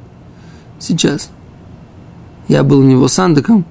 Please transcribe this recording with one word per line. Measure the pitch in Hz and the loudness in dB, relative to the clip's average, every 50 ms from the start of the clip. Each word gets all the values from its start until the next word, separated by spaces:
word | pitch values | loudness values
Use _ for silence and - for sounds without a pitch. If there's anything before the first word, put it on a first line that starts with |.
| - - - - - - - - - - - - - - - - | -20 -20 -20 -20 -20 -20 -20 -20 -20 -20 -20 -20 -20 -20 -20 -20
сейчас. | - - - 165 - 165 147 156 - - - - - - - - - - - - - - - - - - - - - - - - - - | -8 -6 -4 -2 -2 -2 -4 -4 -10 -14 -20 -20 -20 -20 -20 -20 -20 -20 -20 -20 -20 -20 -20 -20 -20 -20 -20 -20 -20 -20 -20 -20 -6 -2
Я | 147 147 143 | -2 0 0
был | 139 143 139 | 2 2 2
у | 135 | 4
него | 135 131 127 135 135 | 4 2 2 2 0
сандыком | - - 185 180 165 143 120 - 233 208 165 - | 0 -2 0 0 0 0 0 0 0 0 -2 -4